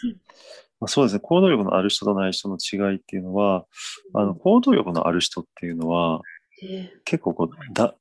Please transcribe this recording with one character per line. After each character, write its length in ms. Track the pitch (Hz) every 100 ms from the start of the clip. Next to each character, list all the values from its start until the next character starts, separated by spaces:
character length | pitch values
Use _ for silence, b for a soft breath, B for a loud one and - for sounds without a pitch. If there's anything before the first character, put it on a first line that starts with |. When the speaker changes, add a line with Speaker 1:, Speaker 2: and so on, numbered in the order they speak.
Speaker 1:
は 80 | 247
い。 40 | - B B B B B _
Speaker 2:
ま 40 |
あ、 40 | 110
そ 120 | -
う 60 | 127
で 20 |
す 60 |
ね。 60 | 101
行 200 | - 175
動 80 | 190
力 160 | 135
の 120 | 95 95
あ 40 |
る 80 | 98
人 160 | -
と 100 | 104
な 140 | 98 95
い 40 |
人 180 | 92 101
の 80 | 92
違 360 | - 98 101
い 20 | 95
っ 20 |
て 180 | - 95
い 40 |
う 20 |
の 100 | 92
は、 320 | 95 101 92 - B B B -
Speaker 1:
う 60 | -
ん。 20 |
Speaker 2:
あ 60 | 101
の、 80 |
行 260 | 165 180 233
動 140 | 254
力 180 | 233 92
の 140 | 85 85
あ 60 |
る 80 | 87
人 200 | - -
っ 40 | - _
て 60 |
い 80 | 87
う 40 | 82
の 120 | 82
は、 320 | 87 85 80 B B _ _
Speaker 1:
え 120 | 190
え。 180 | 190 185 - -
Speaker 2:
結 180 | 165
構 80 | -
こ 120 | - 85
う、 220 | - 139
だ-、 240 | 110 117 -